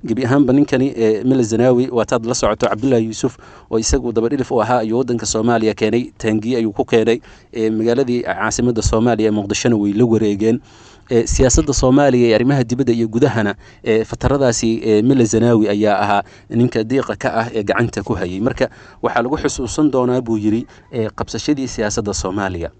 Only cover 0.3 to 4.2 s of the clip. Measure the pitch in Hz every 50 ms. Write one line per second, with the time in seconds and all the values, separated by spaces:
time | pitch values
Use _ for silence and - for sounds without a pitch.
0.3 | 131 143 143 123 127 143 143 - - 131 131 139 - - 113 107 110 104 107 127
1.3 | 135 131 120 107 113 110 120 131 127 120 127 131 123 117 110 - - 120 113 117
2.3 | 123 - - 107 107 104 - 110 98 107 113 135 131 117 113 113 110 - - 127
3.3 | - - - - - - - _ - 113 113 - - 139 123 120 113 113